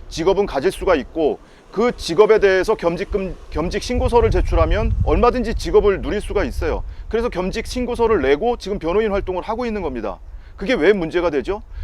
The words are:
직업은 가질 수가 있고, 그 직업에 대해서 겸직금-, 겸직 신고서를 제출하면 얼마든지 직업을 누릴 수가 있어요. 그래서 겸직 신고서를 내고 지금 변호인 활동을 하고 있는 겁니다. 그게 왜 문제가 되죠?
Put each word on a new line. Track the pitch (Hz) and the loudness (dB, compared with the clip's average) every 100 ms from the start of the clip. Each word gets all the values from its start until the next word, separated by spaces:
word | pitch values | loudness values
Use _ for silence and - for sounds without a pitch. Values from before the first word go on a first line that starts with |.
| - | -10
직업은 | - 170 185 202 | -2 2 2 2
가질 | 139 151 | 0 -2
수가 | - - | 0 2
있고, | 165 117 165 151 95 - - - | 2 0 0 0 0 -8 -20 -10
그 | - 240 - | 0 0 0
직업에 | - 170 208 214 | 0 4 6 6
대해서 | 196 190 180 214 | 4 4 2 0
겸직금-, | 170 170 202 202 190 156 - | -2 -2 -4 -4 -6 -8 -10
겸직 | - 165 208 | -6 -4 -4
신고서를 | - 247 254 240 226 | -4 -2 2 2 2
제출하면 | 185 - 165 160 196 - - | 2 2 2 2 2 0 0
얼마든지 | - 160 233 240 220 - | 2 4 4 2 -2 -4
직업을 | 170 185 208 185 | 0 2 4 2
누릴 | 123 202 | -2 -4
수가 | - 403 | -2 -2
있어요. | 233 202 165 110 - - - | -2 -2 -4 -4 -6 -10 -6
그래서 | 220 233 | -2 -2
겸직 | 170 185 180 214 | -2 -4 -4 -6
신고서를 | 254 247 240 226 220 | -4 -4 0 2 2
내고 | 131 143 226 240 | 4 2 2 -2
지금 | 190 170 | -4 -4
변호인 | 156 190 220 | -2 0 0
활동을 | 196 185 185 | 0 -2 -4
하고 | 170 226 240 | -4 -4 -4
있는 | 208 | -4
겁니다. | 170 123 104 90 - - - - | -6 -6 -6 -8 -12 -16 -16 -8
그게 | 196 | -2
왜 | - 156 | 2 4
문제가 | 208 165 160 170 | 4 2 0 0
되죠? | 147 131 202 - - | 0 -2 -4 -8 -10